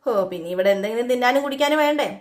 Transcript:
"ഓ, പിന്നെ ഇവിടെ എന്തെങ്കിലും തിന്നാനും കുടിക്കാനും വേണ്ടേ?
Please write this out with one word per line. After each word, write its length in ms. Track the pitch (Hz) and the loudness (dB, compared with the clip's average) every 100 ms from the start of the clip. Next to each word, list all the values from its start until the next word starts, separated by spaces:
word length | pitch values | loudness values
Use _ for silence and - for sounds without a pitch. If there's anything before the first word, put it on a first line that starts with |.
| - | 0
"ഓ, 160 | 214 | 0
പിന്നെ 260 | 185 180 165 | -2 -4 -8
ഇവിടെ 200 | 180 190 | 0 2
എന്തെങ്കിലും 380 | 196 202 226 247 | 2 0 -4 -2
തിന്നാനും 340 | 247 247 269 | 2 2 2
കുടിക്കാനും 360 | 277 269 285 302 | 0 -2 0 2
വേണ്ടേ? 420 | 294 302 247 - | 2 0 -2 -6